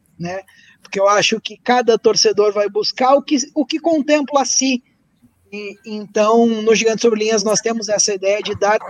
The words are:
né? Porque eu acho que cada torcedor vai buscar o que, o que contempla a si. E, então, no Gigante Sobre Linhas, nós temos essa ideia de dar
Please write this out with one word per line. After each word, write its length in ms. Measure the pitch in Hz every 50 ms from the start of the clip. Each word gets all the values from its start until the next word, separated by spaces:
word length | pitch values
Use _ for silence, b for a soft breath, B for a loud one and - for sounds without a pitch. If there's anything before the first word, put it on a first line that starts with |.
| _ _ _ -
né? 220 | 170 170 185 294 - _ b b b b b b
Porque 180 | b - - 196
eu 80 | 196
acho 320 | 202 208 202 - - 226 208
que 180 | - - 214
cada 400 | - - 233 247 254 240 233 226
torcedor 540 | 202 - 220 214 - - 220 196 202 208 208
vai 160 | 196 208 208
buscar 480 | 202 202 208 202 - - - 254 254 277
o 60 | 285
que, 160 | - - 302 247 262 - -
o 100 | 311 277
que 140 | - 320 311
contempla 640 | - 339 320 311 247 294 294 302 277 254 294 269
a 40 | 254
si. 380 | - - - 262 269 254 247 - _ _ _ _ _ _ _ _ _ _ _ _ _
E, 260 | 208 208 208 202 202 - -
então, 600 | 220 214 214 208 - - 214 208 214 226 233 233
no 300 | 233 226 214 214 226 226
Gigante 260 | 208 233 220 220 -
Sobre 200 | - 233 214 214
Linhas, 200 | 214 220 226 208
nós 200 | 196 214 208 196
temos 260 | - 226 233 226 202
essa 260 | 208 208 190 - 208 202
ideia 300 | 185 190 196 208 214 190
de 100 | 208 202
dar 260 | - 202 202 214 220 - -